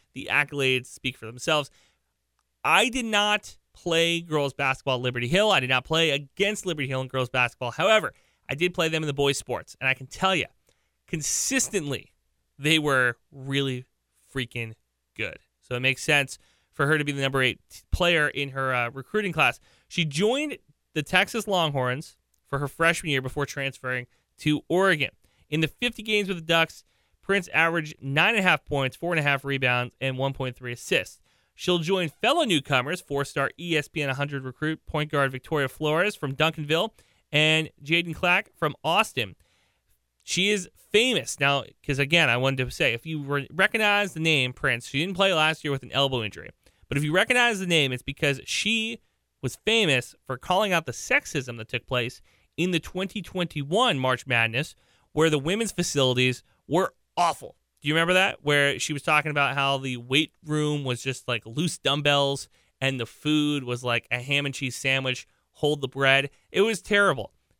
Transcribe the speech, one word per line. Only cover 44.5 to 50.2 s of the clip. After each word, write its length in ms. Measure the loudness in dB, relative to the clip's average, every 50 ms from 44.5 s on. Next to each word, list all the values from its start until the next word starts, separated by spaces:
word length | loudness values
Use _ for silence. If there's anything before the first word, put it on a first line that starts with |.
| -2
Prince, 360 | -2 -2 -2 -2 -2 -4 -4
she 100 | -4 -2
didn't 180 | -2 -2 0
play 160 | 0 2 2 4
last 320 | 4 2 2 0 0 -2
year 60 | -4
with 120 | -4 -4 -4
an 100 | -4 0
elbow 300 | 0 0 0 0 -2 -4
injury. 280 | -6 -8 -12 -16 -16 -18 _ _ _ _ _ _ -4
But 100 | -2 -2
if 60 | 0
you 100 | 2 2
recognize 440 | 2 2 4 4 4 4 2 2 0
the 60 | 0
name, 260 | 2 2 4 4 2 0
it's 100 | -4 -6
because 400 | -10 -6 -2 0 0 0 -2 -4
she 540 | -6 -4 -2 0 0 0 0 -2 -4 -8 -12 _ _ _ _ _ _ _ _
was 160 | -8 -8 -8 -4 _
famous 500 | 0 2 4 4 4 2 2 0 -4 -10 _